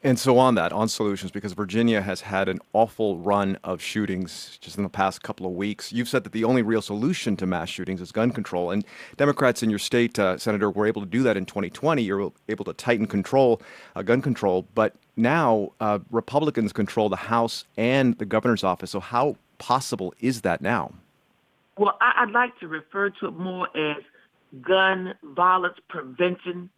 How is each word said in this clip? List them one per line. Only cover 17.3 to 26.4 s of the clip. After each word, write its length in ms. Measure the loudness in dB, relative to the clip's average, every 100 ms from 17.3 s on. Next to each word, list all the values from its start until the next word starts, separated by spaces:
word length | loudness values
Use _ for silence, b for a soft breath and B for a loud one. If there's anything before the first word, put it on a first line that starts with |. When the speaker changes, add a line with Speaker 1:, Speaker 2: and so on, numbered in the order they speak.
| 0 0 -4 -12 -2
Speaker 1:
and 400 | 2 4 2 0
the 80 |
governor's 400 | 0 0 2 2
office. 280 | 2 -2 -4
So 80 | -8
how 360 | -4 0 0 -2 _ _
possible 560 | 0 0 0 -6 -6 -2
is 220 | -2 0
that 220 | 0 0
now? 320 | 0 -2 -2 -10 _ _ _ _ _ _ _ 0
Speaker 2:
Well, 220 | 0 2
I, 220 | 0 2
I'd 80 | 0
like 280 | 0 -2 -4
to 80 | -10
refer 420 | -10 -8 -4 -4
to 160 | -4 -10
it 100 | -6
more 320 | -8 -6 -6 -4
as 260 | -4 -4 -12 b b _ _ -14
gun 500 | 0 4 4 2 -4 -10
violence 540 | -12 2 4 4 0 -6 _
prevention. 800 | -12 -12 -2 -2 0